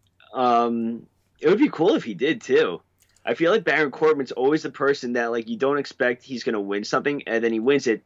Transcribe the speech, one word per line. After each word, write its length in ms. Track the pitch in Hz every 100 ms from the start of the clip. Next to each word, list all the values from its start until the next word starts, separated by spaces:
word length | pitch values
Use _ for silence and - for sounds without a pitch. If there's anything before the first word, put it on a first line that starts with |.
| _ _ _
um, 720 | 107 123 117 120 117 113 117 - _ _ -
it 80 | 147
would 100 | 208
be 120 | 285
cool 240 | - 170 285
if 80 |
he 100 | -
did, 260 | 135 139 120
too. 400 | - 135 123 85 _ _ _ _
I 100 | -
feel 180 | 120 165
like 120 | 220
Baron 260 | 165 143 151
Corbin's 420 | - 156 147 127
always 300 | - 131 156
the 80 | 151
person 440 | - 139 143 123
that, 160 | 120 117
like, 160 | 117 113
you 80 | 113
don't 220 | 131 143
expect 440 | 139 - 123 120
he's 200 | - 123
gonna 160 | 123 113
win 240 | 101 101
something, 380 | 104 139 143 143 -
and 160 | 113
then 100 | 117
he 80 | 113
wins 260 | 117 143 131
it, 160 | 107